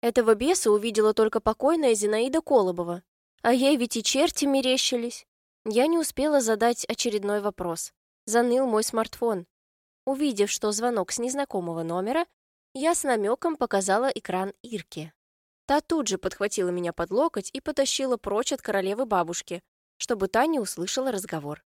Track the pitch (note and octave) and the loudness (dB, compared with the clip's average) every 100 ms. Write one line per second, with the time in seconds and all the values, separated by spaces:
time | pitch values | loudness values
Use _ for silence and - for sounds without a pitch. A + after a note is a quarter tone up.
0 | A#3 A#3+ A3 G#3+ C4 F#4 A3+ G#3 A3 G#3 | 2 2 4 4 4 2 4 2 2 2
1 | G#3+ G#3+ A3 A3 - A3 C4+ E4 C#4+ A3 | 2 4 2 2 -2 0 2 4 4 2
2 | G#3 G#3+ B3 D4+ - C4+ F#3+ F3 E3+ F3 | 2 0 0 -2 4 4 4 0 -4 -6
3 | _ _ _ _ A3+ B3 C4+ C#4+ A#3 A3+ | _ _ _ _ 0 4 4 2 0 -2
4 | G#3+ C4+ E4+ - C#4 C4+ B3+ C4 - B3 | -2 2 2 2 0 2 2 0 0 -2
5 | A#3 - _ _ _ _ - G#3+ C#4+ E4+ | -4 -10 _ _ _ _ -2 2 2 2
6 | D#4 - D4 D4 A3+ A3 A#3+ A#3+ - A#3 | 0 -2 2 2 2 2 2 0 -6 -4
7 | A#3+ G#3 G3+ G#3 G3+ - F3 E3 - _ | -2 -2 -2 -2 -2 -4 -6 -6 -8 _
8 | _ _ - A3+ A#3+ A#3+ C4 G#3+ A3 A3+ | _ _ -2 2 4 2 2 0 0 -2
9 | A3 - A#3 G3+ F3 _ _ _ _ _ | -4 -2 -2 -2 -6 _ _ _ _ _
10 | - C4+ D4 G3+ G3+ - G#3+ G#3 A#3+ A#3 | -6 -2 0 2 0 0 -2 0 0 0
11 | F3+ - A#3+ C4+ C#4 G3+ F3 E3 E3 E3+ | -2 -4 -4 -4 -4 -4 -4 -4 -4 -4
12 | G3 D4 E4+ _ _ _ _ C4+ D4+ E4+ | -2 -2 -4 _ _ _ _ -2 0 0
13 | C#4+ A#3 G3+ B3 E4+ D#4 B3 G3 F#3+ G3 | 0 0 0 0 -2 -2 0 0 2 2
14 | C4 A3 - F#3 F#3+ - A#3+ A3 - - | 2 -2 -4 -4 -4 -8 -10 -10 -10 -12
15 | D#3 _ _ _ _ _ - C#4 - E4 | -14 _ _ _ _ _ 0 0 2 -2
16 | B3+ F#3+ F#3+ - G3 - F3+ F3+ F3 E3+ | 0 -2 -4 -4 -4 0 -2 -2 -4 -4
17 | E3+ G3+ D#4+ - - C4+ - D4 C4+ - | -2 0 0 0 -8 -8 -6 -2 0 0
18 | C4+ A#3+ - G3+ C4 C4+ - G3 F#3+ G#3 | -2 -2 -2 -2 -2 -4 -2 -2 -2 -2
19 | B3+ G3 E3 F3 - F3 _ _ _ _ | 0 0 0 -4 -8 -12 _ _ _ _
20 | - A3+ F#3+ A3 D4 D#4 G3+ - F3+ - | -6 -2 0 2 2 0 -2 -6 -4 -4
21 | C4 G#3+ G3 D#3+ C#3+ D3 _ | -2 -4 -6 -8 -8 -12 _